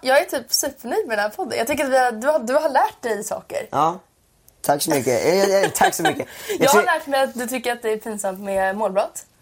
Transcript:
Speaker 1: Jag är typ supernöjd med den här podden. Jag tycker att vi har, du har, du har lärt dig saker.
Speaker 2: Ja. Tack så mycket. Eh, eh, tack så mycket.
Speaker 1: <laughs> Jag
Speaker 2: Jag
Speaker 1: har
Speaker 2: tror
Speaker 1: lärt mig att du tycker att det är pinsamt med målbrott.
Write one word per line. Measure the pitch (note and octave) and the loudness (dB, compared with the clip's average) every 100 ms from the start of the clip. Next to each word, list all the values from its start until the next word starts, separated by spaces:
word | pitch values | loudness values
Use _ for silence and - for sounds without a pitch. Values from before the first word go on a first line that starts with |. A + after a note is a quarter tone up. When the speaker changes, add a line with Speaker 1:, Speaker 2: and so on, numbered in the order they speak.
Speaker 1:
Jag | B3+ C#4 | 2 2
är | |
typ | F#4 D4 - | 2 -4 -2
supernöjd | - D4 C4+ A3+ F#4+ F4 | -2 -2 -8 -4 -4 -2
med | G#3+ | -2
den | |
här | G#3 | -2
podden. | - D4+ A#3 | -4 -4 -2
Jag | A3+ | -2
tycker | C#4 | 0
att | C#4 | 2
vi | C4 | 2
har, | B3 | 2
du | A3 C4 | 0 0
har, | D#4 | 0
du | A3+ | 0
har | C#4 D4+ | 0 2
lärt | C4+ G#4+ - | 2 0 -2
dig | A#3+ G3+ | -6 -4
saker. | G#3+ - - - - | -6 -8 -8 -10 -4
Speaker 2:
Ja. | C3+ D#3 F#3 _ _ _ _ _ _ | 0 0 0 _ _ _ _ _ _
Tack | - D3 | 0 0
så | D#3+ | 0
mycket. | C#3+ B2+ A#2 | 0 2 2
Eh, | C3+ F#3 G3 G3 | 2 2 4 2
eh, | F3 | 2
tack | - F#3 | 2 2
så | - | 2
mycket. | - - - - | -2 -2 -8 -10
Speaker 1:
<laughs> | - | -8
Jag | F#4+ | 2
Speaker 2:
Jag | C4+ | 4
Speaker 1:
har | |
Speaker 2:
tror | D4+ | 6
Speaker 1:
lärt | F4 D#4+ C#4 | 4 0 0
mig | C4+ | 0
att | C4+ | 0
du | A#3 B3 | -2 -6
tycker | B3+ B3 | -4 -4
att | A#3 | -4
det | A3+ | -4
är | G#3+ | -4
pinsamt | A3+ G#3+ G3 F#3 | -6 -6 -6 -6
med | G3+ F#3+ F#3+ G3+ | -4 -2 0 0
målbrott. | G#3+ F#3+ - - - _ | -2 0 -2 -6 -20 _